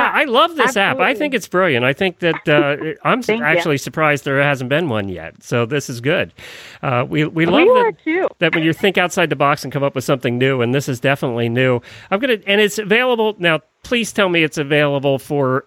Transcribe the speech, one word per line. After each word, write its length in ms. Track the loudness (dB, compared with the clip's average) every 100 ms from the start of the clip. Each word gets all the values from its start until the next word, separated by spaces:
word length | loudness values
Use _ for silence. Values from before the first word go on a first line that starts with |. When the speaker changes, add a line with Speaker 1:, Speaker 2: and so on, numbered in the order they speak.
| 2
Speaker 1:
Yeah, 80 | 0
Speaker 2:
I 20 |
love 320 | 0 2 2 2
this 220 | 0 2
app. 180 | 0 2
I 140 | 0
Speaker 1:
absolutely. 100 | 0
Speaker 2:
think 140 | -2
it's 140 | -4 -2
brilliant. 340 | 0 2 2
I 80 | 0
think 280 | 0 -2 -2
that, 280 | -2 -2 2
uh, 300 | 2 2 -2 -6 -4
Speaker 1:
<laughs> 40 |
Speaker 2:
I'm 160 | -2 0
s-, 60 | 0
Speaker 1:
Thank 160 | -2
you. 40 | 2
Speaker 2:
actually 320 | 0 0 -2
surprised 460 | -4 -2 0 0
there 180 | 0 0
hasn't 280 | 2 0 0
been 180 | -2 0
one 220 | -2 -4
yet. 340 | -8 -12 -18
So 220 | -4 -2 -2
this 240 | -4 -6
is 100 | -6
good. 320 | -2 -2 -2 -8 -20 -20 -20 -8
Uh, 240 | -2 -2 0
we, 180 | 0 -2
we 200 | 0 2
Speaker 1:
We 60 |
Speaker 2:
love 160 | 4 6
Speaker 1:
are 240 | 6 2
Speaker 2:
that, 100 | -2
Speaker 1:
too. 280 | -4 -2 -2 -2
Speaker 2:
that 160 | -2 0
when 80 |
you 80 | 0
think 260 | 0 0 0
outside 320 | -2 0 -2
the 60 | 2
box 300 | 0 0 -2
and 80 |
come 100 | -2
up 100 | -2
with 120 | -2 -2
something 320 | -2 0 0
new, 240 | 0 0
and 120 | 0
this 140 | 0 -2
is 140 | -4
definitely 480 | -2 -2 -2 -2 -2
new. 320 | 0 0 0 -4 -20 -6
I'm 100 | -4
gonna, 160 | 0 -2 0
and 140 | 2
it's 180 | 2 -2
available 560 | 0 2 2 2 0 0
now. 200 | 0 0 -4 _
Please 300 | -4 -2 -2
tell 160 | 0 0
me 140 | 2 0
it's 120 | -2
available 640 | 0 2 2 0 0 -2
for 460 | -2 -2 0 0